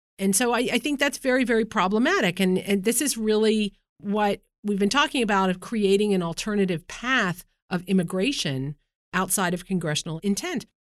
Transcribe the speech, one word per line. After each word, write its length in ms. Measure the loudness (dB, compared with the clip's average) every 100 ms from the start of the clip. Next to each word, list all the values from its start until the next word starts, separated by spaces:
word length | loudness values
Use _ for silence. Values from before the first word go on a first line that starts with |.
| _ -2
And 180 | 0 2
so 180 | 2
I, 160 | 0 0
I 60 | -2
think 220 | -2 0
that's 180 | -2 0
very, 260 | 0 2
very 220 | 2 2 0
problematic. 760 | 0 0 2 2 2 0 2
And, 180 | 2 2
and 240 | 0 0 0
this 160 | 0
is 160 | -2 -2
really 560 | 0 2 4 2 -2 -6 _ _
what 400 | -4 0 0 -2 _ _
we've 160 | -4 0
been 100 | 2
talking 320 | 2 2 0
about, 280 | 2 2 2
of 100 | -2
creating 540 | -4 0 2 4 2
an 100 | 0
alternative 640 | -2 -4 -2 0 0 0 -6
path 560 | -8 0 0 0 -2 -12 _ _
of 140 | -6
immigration 920 | 0 0 2 -2 -2 -2 -4 -4 -6 -8 _ _ _
outside 400 | -4 -2 0 0
of 120 | -2 -2
congressional 540 | -2 -2 -4 -4 -4
intent. 460 | -2 -2 -2 -6 -8 _ _